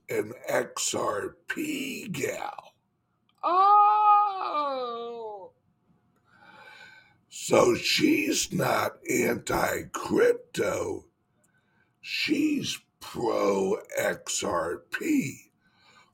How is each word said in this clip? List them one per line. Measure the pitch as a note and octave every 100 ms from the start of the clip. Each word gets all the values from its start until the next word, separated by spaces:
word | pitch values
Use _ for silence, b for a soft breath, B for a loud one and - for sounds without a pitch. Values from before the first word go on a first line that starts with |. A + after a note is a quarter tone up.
| -
an | A2+ G#2 - -
X | B2 A#2+ - -
R | - - G#2 - - -
P | - D4+ C#4 C4 - A3
gal. | - - - - - - _ _ _ _ _ _ _
Oh. | D#4 F4+ G4 G#4 G#4 G#4+ G#4 G#4 G#4 F#4+ F#4 D4 C#4+ C4+ B3 A#3 A#3 A#3 A3 G#3 F3 _ _ _ _ _ _ _ B B G5+ G#5 B B B B B B _
So | - - A#2 -
she's | A2+ - - - D#4 D4+ - -
not | - - - - - -
anti-crypto. | - - A#2+ - - - - - - - - A#4+ - - - - - - - - _ _ _ _ _ _ _ _ _
She's | - - - - D#4 D4 - - - _
pro | - - A2+ G#2 G2+ G2 F#2+ - - -
X | G#2+ E2+ - -
R | G2 E2+ - - -
P. | - - D4 F3 - - _ b b b b b